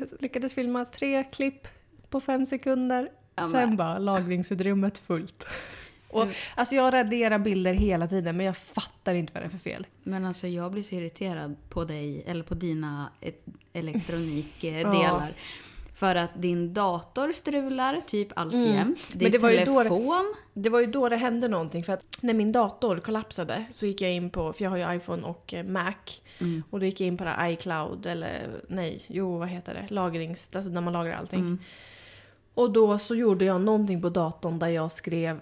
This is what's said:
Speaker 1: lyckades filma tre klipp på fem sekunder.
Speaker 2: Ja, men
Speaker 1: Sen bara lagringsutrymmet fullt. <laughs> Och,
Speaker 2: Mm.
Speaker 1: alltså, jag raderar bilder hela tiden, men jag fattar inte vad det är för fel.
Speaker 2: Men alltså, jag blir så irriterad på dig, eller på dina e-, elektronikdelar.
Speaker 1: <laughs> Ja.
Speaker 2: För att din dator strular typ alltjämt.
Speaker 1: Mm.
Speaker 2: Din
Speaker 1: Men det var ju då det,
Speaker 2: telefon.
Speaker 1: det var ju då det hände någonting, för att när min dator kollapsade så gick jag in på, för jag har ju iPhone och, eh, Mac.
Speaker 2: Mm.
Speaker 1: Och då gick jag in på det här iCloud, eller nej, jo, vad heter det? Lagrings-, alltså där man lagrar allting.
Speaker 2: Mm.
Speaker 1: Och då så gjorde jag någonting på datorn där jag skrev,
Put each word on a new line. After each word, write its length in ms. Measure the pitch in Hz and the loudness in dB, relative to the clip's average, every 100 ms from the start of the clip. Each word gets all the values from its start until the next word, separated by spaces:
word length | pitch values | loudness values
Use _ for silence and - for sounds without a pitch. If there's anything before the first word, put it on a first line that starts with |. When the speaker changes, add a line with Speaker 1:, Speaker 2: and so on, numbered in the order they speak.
| 269 - | -6 -8
Speaker 1:
lyckades 340 | 254 254 254 | -6 -4 -4
filma 320 | 269 247 247 240 | -2 -2 -2 -4
tre 380 | - 277 269 | -4 0 0
klipp 440 | 269 - 277 269 - - _ - - | -2 -2 -2 -4 -12 -20 _ -20 -6
på 120 | 269 | -4
fem 240 | 269 262 262 | 0 0 0
sekunder. 640 | 262 269 262 254 254 285 - _ - | 0 0 0 2 0 -2 -10 _ -6
Speaker 2:
Ja, 60 | |
men 100 | - | 0
Speaker 1:
Sen 240 | 262 240 214 | 4 4 4
bara 200 | 165 185 | 0 0
lagringsutrymmet 960 | 196 190 180 180 185 185 190 196 196 - | 0 0 2 -2 0 0 2 2 2 -2
fullt. 500 | - 170 180 - - | -4 -4 -4 -12 -12
<laughs> 40 | - - - - - - | -12 -12 -16 -18 -20 -4
Och, 120 | 220 | 0
Speaker 2:
Mm. 100 | 208 190 - - | 0 -2 -4 -2
Speaker 1:
alltså, 200 | 247 269 | 2 4
jag 180 | 262 | 6
raderar 460 | 254 220 240 226 214 | 4 4 2 4 2
bilder 340 | 208 190 185 | 2 2 4
hela 340 | 190 208 175 170 | 4 4 4 2
tiden, 300 | 190 170 170 | 0 0 0
men 80 | 190 | 0
jag 120 | 180 | -2
fattar 560 | - - - - - | -6 -8 -8 -6 -2
inte 200 | 180 156 | 0 -2
vad 100 | - | -6
det 40 | - | -8
är 20 | |
för 80 | 175 | -8
fel. 300 | - - - _ | -8 -8 -12 _
Speaker 2:
Men 220 | 190 190 185 | -6 -4 -4
alltså, 220 | 180 180 | -4 -4
jag 240 | 175 175 | -4 -4
blir 120 | 202 | -6
så 120 | 208 185 | -6 -6
irriterad 600 | 165 165 190 160 147 143 - | -6 -6 -6 -4 -8 -10 -8
på 140 | 175 | -6
dig, 400 | 165 156 147 143 - | -4 -4 -6 -6 -6
eller 160 | 175 | -8
på 100 | 165 | -4
dina 560 | 170 175 156 151 143 143 - | -4 -2 -2 -2 -6 -8 -10
e-, 100 | - - - - _ | -12 -12 -16 -20 _
elektronikdelar. 1200 | 175 160 202 170 170 160 147 151 - 165 156 196 | -8 -4 -4 -4 -4 -2 -4 -6 -8 -6 0 2
Speaker 1:
<laughs> 100 | 196 | 4
Ja. 240 | 165 180 151 165 - - - - - | 4 2 -2 -8 -14 -16 -16 -16 -16
Speaker 2:
För 220 | - 196 175 | 0 2 2
att 260 | 170 190 | 0 -2
din 320 | 180 175 170 | 0 0 0
dator 580 | 196 202 175 - - 294 | 2 2 0 -4 -4 -2
strular 680 | 330 - 285 269 262 262 302 339 | -2 -2 0 0 0 0 0 -2
typ 220 | 208 208 - | -2 -2 -4
alltjämt. 380 | 165 247 233 202 | 0 2 4 4
Speaker 1:
Mm. 180 | 196 349 - | 2 -2 -6
Speaker 2:
Din 120 | - | 2
Speaker 1:
Men 80 | 180 | 6
det 60 | 226 | 8
var 120 | 233 | 8
ju 80 | 226 180 | 8 8
då 180 | 269 | 6
det, 60 | 226 | 6
Speaker 2:
telefon. 460 | 180 247 349 403 427 - | 4 2 2 0 -4 -12
Speaker 1:
det 160 | - 208 | -4 2
var 100 | 233 | 4
ju 60 | 240 | 4
då 240 | 277 247 | 2 2
det 60 | 233 | 2
hände 320 | 247 233 240 | 2 0 0
någonting, 360 | 190 156 170 | 0 -2 -4
för 100 | 170 | -4
att 100 | 190 - - | -4 -6 -4
när 120 | 240 | 2
min 180 | 220 214 | 4 4
dator 460 | 240 208 - 233 175 | 4 2 2 0 0
kollapsade 640 | 196 220 214 - 170 147 226 | -2 -4 -4 -6 -4 -4 -6
så 140 | - 208 | -6 -4
gick 160 | 196 | 0
jag 100 | 185 | 0
in 180 | 180 175 | 0 -2
på, 240 | 180 160 | -4 -4
för 100 | - | -2
jag 60 | 196 | -2
har 60 | 185 | -2
ju 180 | 170 175 | -2 -2
iPhone 260 | 175 170 | -4 -6
och, 300 | 165 170 - | -6 -10 -10
eh, 120 | 180 190 | -8 -4
Mac. 280 | 185 175 202 - - - - | -2 -2 -6 -12 -16 -16 -6
Speaker 2:
Mm. 240 | 175 165 156 | -4 -4 -6
Speaker 1:
Och 100 | 202 | -4
då 60 | 190 | -2
gick 160 | 190 | 0
jag 60 | 185 | -2
in 100 | 180 | -2
på 60 | |
det 60 | 175 | -2
här 200 | 135 170 | -2 -2
iCloud, 560 | 165 185 160 151 180 185 | -2 -4 -4 -4 -6 -8
eller 560 | 170 160 - - - - | -6 -6 -8 -8 -10 -8
nej, 360 | 190 165 - - | -6 -4 -8 -8
jo, 300 | 185 190 175 | -6 -4 -4
vad 100 | 175 | -6
heter 240 | 180 - | -8 -10
det? 200 | - 196 202 | -10 -6 -2
Lagrings-, 600 | 180 165 165 170 - 190 | -2 -2 -6 -8 -8 -8
alltså 160 | 196 | -4
där 100 | 175 | -4
man 120 | 175 | -2
lagrar 200 | 175 165 | -2 -2
allting. 260 | - 170 185 | -6 -4 -2
Speaker 2:
Mm. 200 | 175 180 - - - - - - - _ _ | 0 -2 -6 -20 -20 -20 -20 -20 -20 _ _
Speaker 1:
Och 180 | - 240 | 2 4
då 260 | 220 214 208 | 8 6 6
så 180 | - 233 | 0 2
gjorde 300 | 233 185 190 | 4 6 4
jag 160 | 185 | 4
någonting 400 | 202 214 208 180 | 4 4 4 2
på 80 | 175 | 2
datorn 500 | 175 160 170 165 165 | 2 0 -2 -4 0
där 80 | 170 | 0
jag 240 | 170 160 | 0 -2
skrev, 500 | - - 165 165 156 | -4 -4 -2 -2 -4